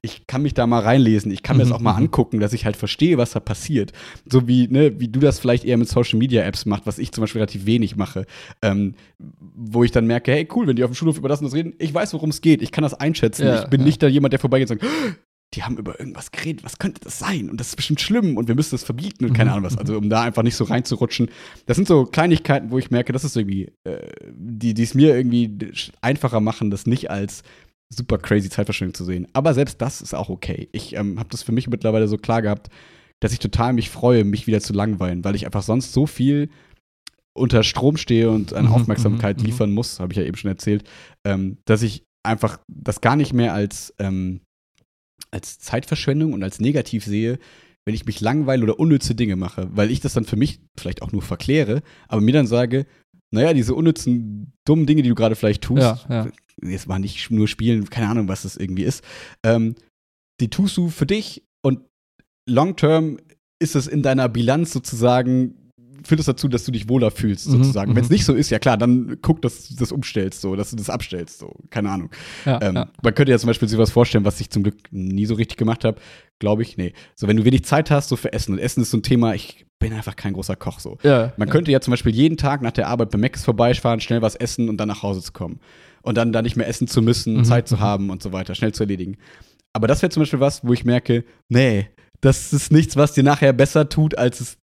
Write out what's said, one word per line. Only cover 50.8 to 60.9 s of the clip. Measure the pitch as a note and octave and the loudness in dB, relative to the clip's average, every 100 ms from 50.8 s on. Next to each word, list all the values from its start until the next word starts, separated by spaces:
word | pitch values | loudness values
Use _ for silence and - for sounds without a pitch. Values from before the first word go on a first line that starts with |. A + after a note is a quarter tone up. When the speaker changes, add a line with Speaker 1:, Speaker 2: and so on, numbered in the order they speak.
| F2+ - | -10 -10
Speaker 1:
auch | - | -6
nur | G2+ | -6
verkläre, | - - - D3+ A2 B2+ - _ - | -6 -6 0 0 2 -2 -6 _ -4
aber | A2+ | 2
mir | G#2+ | 4
dann | D3 A#2+ | 4 4
sage, | A#2+ B2 C3 C#3+ _ _ _ - | 2 0 -2 -4 _ _ _ -4
„Naja, | G#2+ D#3 | 2 2
diese | D3+ A#2 | 4 2
unnützen, | B2+ E3 D#3+ - A#2+ A2 G#2 G#2+ _ - | 2 2 2 0 -2 -2 -10 -14 _ 2
dummen | D#3+ D3 | 4 4
Dinge, | D3+ | 4
die | B2 | 4
du | |
gerade | A2+ A2+ | 4 2
vielleicht | A2 A2 G#2 | 2 0 0
tust“, | - C3 | 0 2
Speaker 2:
Ja, | B2 B2 - | 4 2 -4
ja. | A#2 A2 - _ - | -4 -6 -10 _ -14
Speaker 1:
jetzt | F2 F#2+ - | -10 -8 -6
mal | F#2+ | -4
nicht | F#2+ - - | -4 -8 -2
nur | A2 G#2+ | 2 2
spielen, | - A2+ A2+ G2 | 0 0 0 -2
keine | A#2 G#2+ | -4 -2
Ahnung, | A#2 G2 | 0 -2
was | F#2+ | -4
das | G2 - | -8 -8
irgendwie | F#2+ F#2 | -6 -4
ist, | A2+ - - - - - | -2 -4 -8 -20 -20 -4
ähm, | A2+ A#2 A2+ A2+ _ _ _ _ _ - | 0 2 0 -4 _ _ _ _ _ -4
die | A#2+ | -4
tust | - G3 - | 0 0 0
du | |
für | F3 | -2